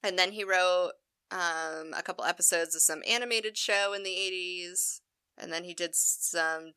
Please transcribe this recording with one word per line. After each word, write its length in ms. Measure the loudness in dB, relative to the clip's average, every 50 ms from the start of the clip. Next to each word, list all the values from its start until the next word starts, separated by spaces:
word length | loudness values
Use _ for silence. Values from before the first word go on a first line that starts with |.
| -4
And 140 | -2 2 2
then 120 | 2 2 2
he 120 | -2 -2
wrote, 480 | 2 4 4 6 6 4 4 2 0 -4 _ _ _ _ _ _ -8 -4
um, 600 | -2 -2 -2 -2 -2 -4 -4 -6 -8 -8 -8 -6
a 60 | -6 -6
couple 200 | -6 -6 -4 -2
episodes 520 | -2 0 2 4 4 4 4 2 0 2
of 60 | 2 2
some 200 | 2 2 0 -2 0
animated 480 | 0 0 0 0 -2 0 -2 -2 -4 -2
show 340 | 0 2 2 2 2 2 -2
in 100 | -4 -6
the 100 | -6 -4
eighties. 840 | -4 -4 -4 -4 -4 -6 -6 -8 -8 -10 -6 -4 -2 -2 -2 -4 -6 _ _ _ _ _ _ _
And 160 | -14 -10 -8 -6
then 120 | -6 -8
he 100 | -8 -6
did 220 | -6 -4 -2 0
some 760 | 2 2 2 2 0 0 -2 0 0 0 0 0 -2 -6 -12 -14